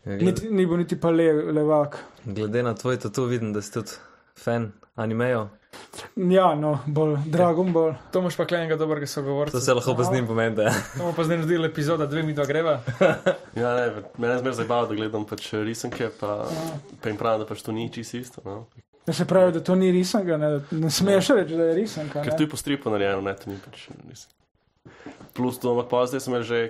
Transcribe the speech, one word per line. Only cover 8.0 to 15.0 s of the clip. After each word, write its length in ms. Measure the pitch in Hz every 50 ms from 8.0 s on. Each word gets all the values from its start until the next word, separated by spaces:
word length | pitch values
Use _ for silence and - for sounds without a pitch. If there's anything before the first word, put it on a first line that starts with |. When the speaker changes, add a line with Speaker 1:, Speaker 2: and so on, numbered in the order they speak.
| - -
Speaker 3:
To 100 | - 185
imaš 160 | 185 175 160
pa 100 | - 170
kle 140 | - 175 170
enega 180 | 165 160 160
dobrega 300 | 151 156 156 156 147 143
sogovorca. 460 | 139 - 151 139 135 139 139 147 147 143
Speaker 1:
To 80 | 127
se 120 | 117 127 127
lahko 220 | 120 117 131 127
pa 80 | 113 123
z 80 | 117
njim 160 | 127 131 123
pomenite. 380 | 110 113 113 113 113 110 104 107
Speaker 3:
To 340 | 113 117 101 - - - 131
bomo 140 | 175 170 165
pa 120 | 165 165
zdaj 120 | 156 170
naredili 300 | 170 160 156 175 170 160
epizoda 400 | 156 160 160 147 147 165 156 151
dve, 160 | 139 143 160 160
mi 100 | 156 151
dva 120 | 143 143
greva. 360 | 135 143 156 165 165 151 127 120 - 120 - 190 170 - -
Speaker 4:
<laughs> 20 | - - - - - - -
Ja, 180 | 113 120 123 120
ne, 140 | 123 123 117 107 107 101 - -
mene 220 | - 117 117 123
zmeraj 180 | 123 123 131 127
zabava, 320 | 110 117 113 120 120 117
da 80 | 107 107
gledam 300 | 104